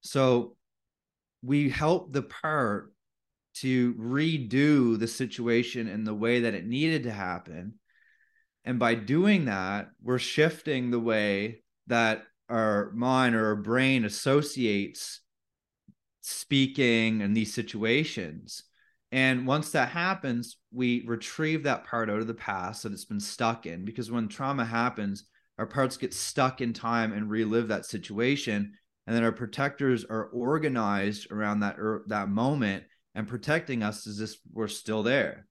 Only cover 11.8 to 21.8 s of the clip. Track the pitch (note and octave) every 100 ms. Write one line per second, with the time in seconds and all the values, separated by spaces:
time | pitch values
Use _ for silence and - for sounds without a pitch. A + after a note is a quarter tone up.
11.8 | - A#2+ A2+ A2 - _ _ A#2 A2 G#2
12.8 | G2+ A2 B2 C3 B2+ A2+ A2 G#2+ G#2 A#2+
13.8 | C3 C3 G#2+ - - C#3+ D3 - A#2 G2+
14.8 | G2+ - - - _ _ _ _ _ _
15.8 | _ - _ _ - - - C#3 C3+ C3+
16.8 | B2+ A2+ A2+ A2 G2+ A2 G#2+ - - A2
17.8 | A2 B2 D3+ - F2 D#2+ - - - _
18.8 | _ _ _ C3 C3 B2+ C3 D3 D3+ D#3+
19.8 | B2 E3+ F3 F#3 C#3 A#2+ A#2 - _ A#2+
20.8 | B2 A#2+ A#2 A#2 - - D#3 D#3+ C#3+ B2+